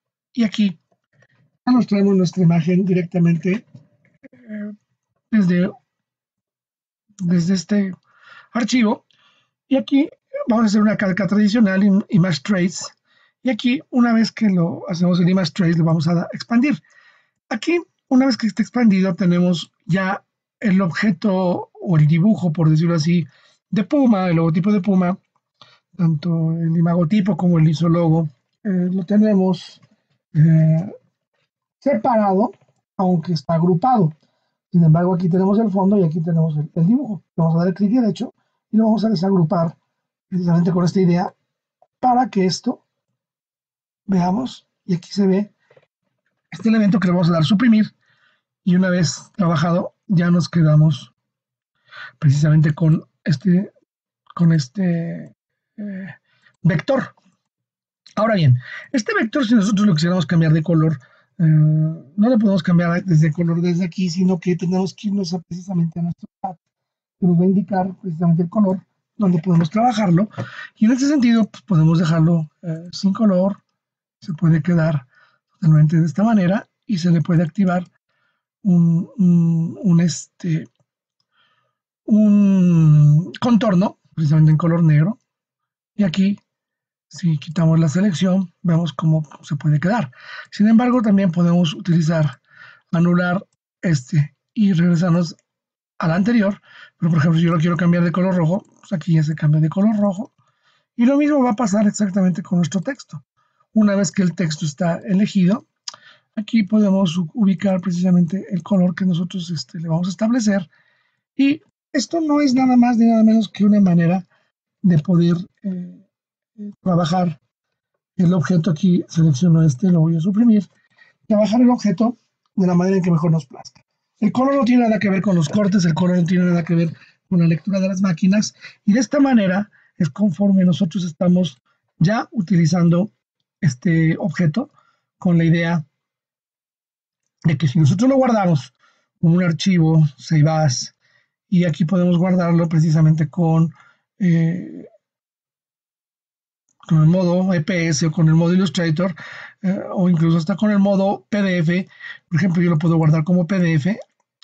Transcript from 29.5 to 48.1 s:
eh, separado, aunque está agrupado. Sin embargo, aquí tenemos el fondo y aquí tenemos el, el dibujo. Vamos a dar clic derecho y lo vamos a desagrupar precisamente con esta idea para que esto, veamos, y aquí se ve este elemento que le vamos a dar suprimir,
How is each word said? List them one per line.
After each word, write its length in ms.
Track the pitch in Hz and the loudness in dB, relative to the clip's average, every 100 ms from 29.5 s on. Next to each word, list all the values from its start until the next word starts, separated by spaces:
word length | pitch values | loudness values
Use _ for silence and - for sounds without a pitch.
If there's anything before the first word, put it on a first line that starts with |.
| 180 - - _ _ _ _ _ | -2 -8 -20 _ _ _ _ _
eh, 600 | 156 160 160 160 160 196 508 _ _ _ _ _ _ _ _ | 2 4 4 4 0 -4 -14 _ _ _ _ _ _ _ _
separado, 720 | 269 220 262 220 208 190 233 - _ _ _ - | -4 -2 0 0 2 0 -2 -6 _ _ _ -4
aunque 360 | 185 180 165 | 0 0 -2
está 220 | 160 - | -6 -2
agrupado. 600 | 165 175 180 254 247 160 - _ _ _ _ _ | 0 0 0 0 0 0 -4 _ _ _ _ _
Sin 140 | 175 | 2
embargo, 300 | 165 160 180 180 | 4 4 2 -2
aquí 120 | 185 | 0
tenemos 300 | 185 190 208 | 0 0 0
el 120 | 226 | 0
fondo 280 | 190 190 208 | 0 0 2
y 60 | |
aquí 180 | 165 170 | 0 -2
tenemos 340 | 165 165 160 151 | -2 0 0 -2
el, 140 | 147 | -6
el 120 | 175 165 | -2 0
dibujo. 360 | 254 247 180 - - | 0 -2 -10 -10 -4
Vamos 240 | 165 165 | -2 0
a 40 | |
dar 100 | 180 | -2
clic 160 | 190 202 | -2 0
derecho 420 | 254 220 - 254 - _ _ _ | 0 0 -4 -8 -12 _ _ _
y 60 | 214 | 0
lo 80 | |
vamos 200 | 220 220 | 2 0
a 60 | 220 | 0
desagrupar 680 | 185 196 190 156 185 165 - _ _ _ _ _ | -2 0 0 0 0 -4 -6 _ _ _ _ _
precisamente 420 | 180 175 170 180 | -6 0 0 0
con 140 | 180 | 0
esta 160 | 180 196 | 0 0
idea 340 | 180 175 190 - _ _ _ _ _ _ | 0 0 -4 -10 _ _ _ _ _ _
para 320 | 254 247 254 | 0 0 0
que 160 | 196 185 | -2 -2
esto, 400 | - 247 - _ _ _ _ _ _ _ _ _ _ _ _ - | -2 -6 -8 _ _ _ _ _ _ _ _ _ _ _ _ -4
veamos, 600 | 190 175 202 262 - _ _ - | -2 0 -2 -6 -12 _ _ -8
y 80 | |
aquí 180 | 175 - | -8 -6
se 140 | 196 196 | -2 0
ve 260 | 190 208 _ _ _ _ _ _ _ _ _ _ | 0 -4 _ _ _ _ _ _ _ _ _ _
este 180 | - 226 | -6 0
elemento 320 | 220 202 175 | 2 2 2
que 80 | 180 | 0
le 40 | |
vamos 160 | 175 170 | 0 0
a 40 | |
dar 120 | 165 | 0
suprimir, 480 | 156 196 254 214 208 - _ | 0 2 4 2 0 -6 _